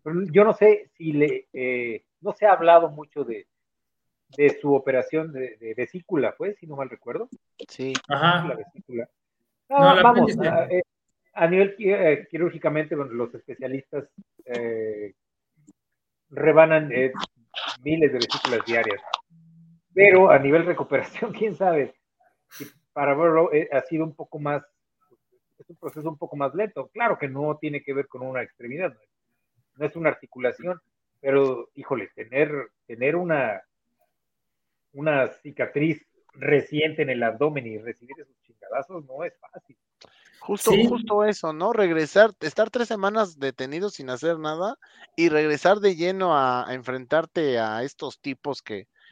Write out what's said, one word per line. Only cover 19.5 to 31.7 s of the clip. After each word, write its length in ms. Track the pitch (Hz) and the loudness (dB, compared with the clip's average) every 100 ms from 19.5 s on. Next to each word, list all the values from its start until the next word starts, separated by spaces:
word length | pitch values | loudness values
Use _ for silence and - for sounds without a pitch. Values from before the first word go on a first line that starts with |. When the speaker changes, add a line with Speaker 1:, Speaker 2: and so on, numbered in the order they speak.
| - - _ _ | -20 -20 _ _
Speaker 1:
Pero 380 | 185 202 185 190 | 6 8 8 8
a 80 | 139 | 6
nivel 260 | 139 165 | 6 2
recuperación, 680 | 170 156 - 131 - - 220 | 2 -4 -2 -2 -4 -8 -10
<laughs> 0 | |
quién 240 | - 214 160 | -4 -6 0
sabe. 380 | 190 156 131 - _ _ _ _ _ | 0 0 -2 -8 _ _ _ _ _
Si 140 | - 139 _ _ | -20 -20 _ _
para 220 | 147 143 | -4 -2
Burrow, 360 | 143 170 160 160 | 2 4 4 4
eh, 160 | 151 - | 2 0
ha 80 | 135 | -2
sido 220 | - 160 | -2 -4
un 100 | 160 | -4
poco 240 | 156 156 151 | -8 -14 -8
más, 240 | 147 143 - _ _ _ _ _ _ _ _ _ | -6 -6 -8 _ _ _ _ _ _ _ _ _
es 100 | - | -20
un 60 | 170 | -16
proceso 320 | 156 156 160 | -14 -10 -10
un 100 | 147 | -10
poco 180 | 165 147 | -12 -4
más 180 | 135 | -4
lento. 340 | 165 214 139 131 | -2 -6 -6 -12
Claro 260 | 220 233 156 | -4 -2 -2
que 100 | 143 | -6
no 280 | 135 151 151 | -6 -6 -6
tiene 240 | 151 143 | -8 -8
que 120 | - | -6
ver 120 | 135 135 | -6 -8
con 140 | 123 | -12
una 200 | 131 127 | -10 -8
extremidad, 500 | 107 _ 120 151 170 | -10 _ -14 -8 -8
no 80 | 117 | -10
es, 80 | _ _ _ _ _ _ _ - | _ _ _ _ _ _ _ -10
no 100 | 147 | -8
es 100 | 165 | -2
una 140 | 156 | -4
articulación, 720 | - - 127 123 - 175 175 _ _ _ _ | -4 -10 -6 -4 -4 -8 -10 _ _ _ _
pero, 500 | 139 139 135 120 - | 0 2 2 -2 -10